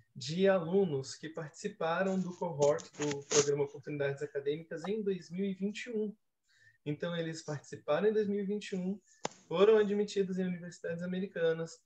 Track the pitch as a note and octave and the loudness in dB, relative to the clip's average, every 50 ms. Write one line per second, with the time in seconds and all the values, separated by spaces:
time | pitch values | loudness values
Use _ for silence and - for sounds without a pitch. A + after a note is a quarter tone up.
0 | _ _ - C#3 B2 C3+ D#3+ F3+ F#3+ F#3+ F#3+ F#3 E3 D#3+ F#3 G3+ G3 F3 C#3+ C3+ | _ _ -16 -12 -8 -6 0 4 4 6 6 4 2 2 2 2 4 4 0 -2
1 | C3 - - - - D#3 D#3+ E3 D#3 D3 - - - G3+ - - E3+ D#3+ E3 F3+ | -4 -6 -10 -12 -12 -10 -8 -8 -10 -10 -12 -8 -8 -8 -6 -4 -2 -2 0 0
2 | F#3+ F#3+ F#3+ F#3 F3 F3 F3 - F#3+ F3 D#3+ C#3+ D3 C#3+ D3+ - - - - - | 0 0 2 0 -2 -2 -4 -4 -4 -4 0 4 4 4 4 2 -2 -10 -8 -4
3 | D3 D3 C#3+ C#3+ C#3 - - D3 C#3 C#3+ C#3+ D3 C#3+ C#3 - D3 - D#3 D3+ C#3+ | -2 -2 -2 -4 -4 0 2 2 4 4 2 0 0 -2 -4 -12 -10 -8 -4 -2
4 | C#3+ C#3 C#3 C#3 D3 C#3+ - C#3+ C#3 C#3+ D3+ D#3+ E3 - E3+ D#3 D#3 F3+ G#3+ A3+ | -2 -2 -2 -4 -6 -6 -6 -6 -2 -2 -4 -4 -6 -10 -10 -10 -6 -4 -4 -2
5 | G3+ G3 F#3+ F3 D#3+ - E3 F#3 G3 G3 F#3+ F#3 F#3+ G#3 G#3+ - - B3 A#3 G#3+ | -2 -2 -2 -4 -6 -10 -6 -4 -2 -2 -2 -2 -4 -4 -4 -4 -8 -6 -4 -2
6 | G#3+ G3+ G#3 _ _ _ _ _ _ _ _ _ _ - _ _ - D3 D3 D3 | -2 -2 -4 _ _ _ _ _ _ _ _ _ _ -20 _ _ -6 -6 -6 -4
7 | - E3+ F3 E3+ E3 D#3+ D#3+ D#3+ - - D3+ C#3 - - - - - - D3 E3 | -4 -4 -2 -2 -4 -4 -4 -8 -8 -8 -8 -8 -8 -12 -16 -12 -2 0 2 4
8 | G3 G#3+ G#3+ G#3+ G#3+ G3 G3+ G#3 G3+ F#3+ G#3 G#3 G#3 - G3+ F#3 F3+ F#3 G3+ G#3 | 4 4 4 2 2 2 0 -2 0 -2 -2 -4 -4 -6 -6 -4 -4 -4 -4 -6
9 | _ _ _ _ - - - - _ - D#3 F3 G3 G#3+ A3 G#3+ G#3 G3 G3+ G#3 | _ _ _ _ -10 -10 -10 -10 _ -4 4 6 8 8 8 8 6 4 2 0
10 | G#3 G#3 - G3+ F#3+ F3+ F#3+ F#3 F#3 F#3 F3+ E3+ F3 F3 F3 - - E3+ E3+ E3+ | 0 0 0 -2 0 0 0 -2 -2 -2 -2 -4 -8 -12 -14 -10 -8 -6 -6 -4
11 | F3 F3+ F#3 F#3 F#3+ F#3+ - F3 E3 E3 E3 E3 E3 E3 - - _ | -4 -4 -4 -4 -4 -4 -4 0 2 2 2 2 -2 -8 -8 -16 _